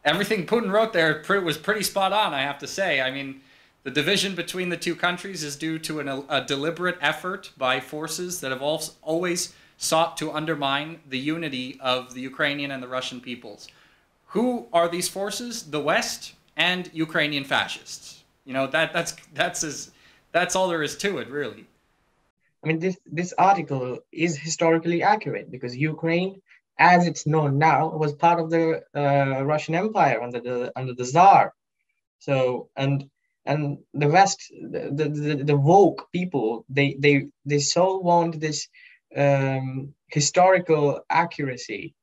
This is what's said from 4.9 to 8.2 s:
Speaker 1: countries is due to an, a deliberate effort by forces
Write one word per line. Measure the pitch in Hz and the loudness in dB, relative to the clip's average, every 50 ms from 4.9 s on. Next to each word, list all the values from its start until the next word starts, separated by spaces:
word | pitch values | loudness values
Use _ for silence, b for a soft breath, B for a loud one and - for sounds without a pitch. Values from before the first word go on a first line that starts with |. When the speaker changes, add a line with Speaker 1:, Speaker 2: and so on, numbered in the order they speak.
| 165 | -4
Speaker 1:
countries | 160 - 180 175 180 - 196 190 156 | -2 -2 -2 -2 -2 -8 -12 -10 -8
is | 156 147 139 | -8 -10 -8
due | 143 160 160 160 160 | -8 -6 -6 -6 -6
to | 160 - 160 151 | -6 -8 -6 -6
an, | 143 139 135 131 143 - | -6 -6 -8 -8 -6 -2
a | 156 135 127 | -2 -2 -2
deliberate | - 147 135 143 160 165 160 180 180 175 - | -2 -4 -2 -2 -4 -4 -4 -4 -4 -4 0
effort | 143 147 156 - - 180 190 196 - - _ | -2 -2 -2 -2 -6 -8 -8 -8 -12 -18 _
by | - 131 127 131 139 | -4 -2 0 0 -2
forces | 135 - - 151 156 156 156 - | -4 -8 -10 -10 -8 -8 -8 -8